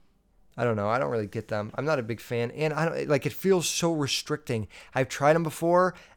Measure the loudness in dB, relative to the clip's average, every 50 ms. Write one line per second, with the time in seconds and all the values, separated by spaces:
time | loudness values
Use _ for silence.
0 | -20 _ _ _ _ _ _ _ -20 -14 -6 -2 0 0 0 0 0 0 0 0
1 | 0 0 -2 -4 -4 -4 -6 -8 -6 -4 -4 -4 -4 -6 -6 -4 -2 0 0 -2
2 | -2 -4 -8 -8 -6 -6 -4 -4 -4 -4 -4 -4 -2 -2 0 0 -2 -2 -2 -2
3 | 0 0 0 0 0 -2 -6 -2 2 2 2 4 2 0 -2 0 0 0 0 0
4 | 0 -2 -2 -4 -4 -4 -6 -6 -4 -4 -4 -4 -4 -6 -12 -20 -14 -4 -2 -2
5 | 0 0 0 4 6 6 6 6 2 -2 -4 -2 2 4 6 6 4 4 0 -4
6 | -18 -20 -12